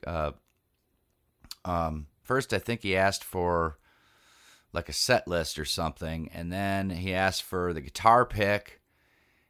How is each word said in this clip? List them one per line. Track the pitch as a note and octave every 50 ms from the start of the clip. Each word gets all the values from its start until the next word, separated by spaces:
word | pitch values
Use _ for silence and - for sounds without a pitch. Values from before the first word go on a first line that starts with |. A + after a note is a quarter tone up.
| -
uh, | - E2+ D#2+ D2+ D2 C#2 - _ _ _ _ _ _ _ _ _ _ _ _ _ _ _ _ _ _ _ _ _ - - _ -
um, | F2+ F2 E2+ E2 D#2+ D#2 D#2 D2 - _ _
first | _ - B2+ C3+ - - A2+
I | F#2+
think | - - A#2 A2+
he | - G2 F#2
asked | F#2 F#2+ G2 G2 - -
for, | - - F#2 F2 F2 F2 E2+ E2 D#2+ D2+ _ _ _ _ _ _ _ _ _ _ _ _ _ _ - - _ _ _ -
like, | E2 E2 -
a | D2+
set | - - - B2 A2 -
list | - F2 E2+ D#2+ - -
or | - D2+
something, | - - - E2 D#2 D2 - E2+ D#2+ E2 E2 D#2+ - -
and | E2 E2+ F2
then | F2+ G2 G2+ G2 G2 G2 G2 F#2+
he | F2 E2+ F#2 F#2+ F#2
asked | F#2 F#2+ F#2+ F2+ - -
for | - - F#2 F2+ F2+ E2+
the | D#2+
guitar | C2+ C2 - - - A2+ A#2 B2 B2
pick, | - - G#2 G#2 G2+ G#2 G2+ - - - _ _ _ _ _ _ _ _ _ _ _ _ _ _